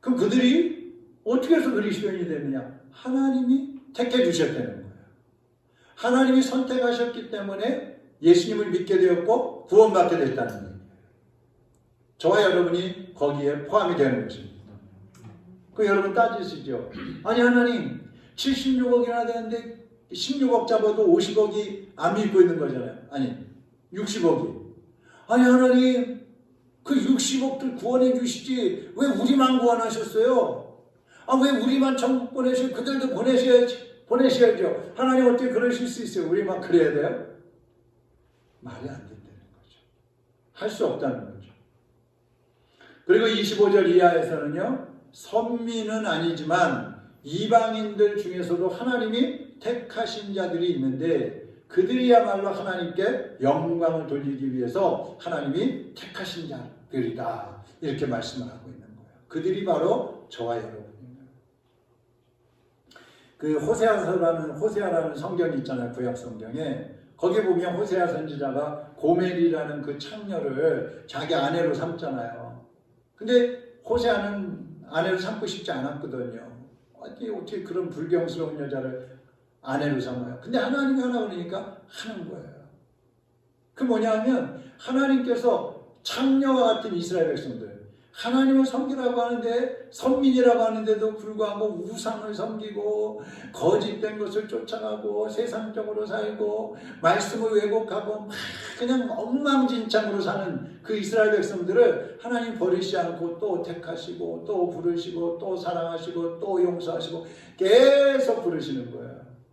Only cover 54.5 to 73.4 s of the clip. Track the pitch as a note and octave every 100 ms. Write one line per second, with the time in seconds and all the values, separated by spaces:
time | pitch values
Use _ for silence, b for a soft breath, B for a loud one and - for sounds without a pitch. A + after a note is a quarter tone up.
54.5 | B2+ A#2+ F#3 F#3 - - - E3+ D#3 C#3
55.5 | D#3+ A#3+ - - - - - F#3 F3 D3+
56.5 | C3 A#2+ - - C3 A2+ A2+ A2+ A2+ G2+
57.5 | - b b D#3 C3 C#3+ A#2 A2+ C3 A#2+
58.5 | - - - - - - _ _ D#3 F#3
59.5 | F#3+ G3 E3 F#3 A#3 - - - - A#2
60.5 | A#2+ - - - - B2+ - - _ _
61.5 | _ _ _ _ _ _ _ _ _ _
62.5 | _ _ _ _ b b b b b D3+
63.5 | D3+ D3+ A3 A3 G3+ - F#3 E3 E3 D3+
64.5 | D3+ G#3 G#3 F#3+ E3 E3 D3 F3 F3 E3
65.5 | C#3 B2+ C3 A#2+ B2+ B2 - A#2+ G#2+ A2
66.5 | C3 D3+ B2+ - B B B F#3 G3+ F#3
67.5 | E3+ F3 F3+ G#3 F3+ E3+ D#3 D#3 C#3 C#3
68.5 | C3 D3 - - - D3+ E3+ F3+ E3+ E3+
69.5 | D#3+ - D3 C#3 C#3+ - G#3+ G3+ E3+ C#3+
70.5 | C3 D#3+ - - - - - D#3 D#3 C#3+
71.5 | E3 G3+ C#3+ E3+ - D#3 C3 A#2 A2+ -
72.5 | - - _ _ _ _ _ A3 B3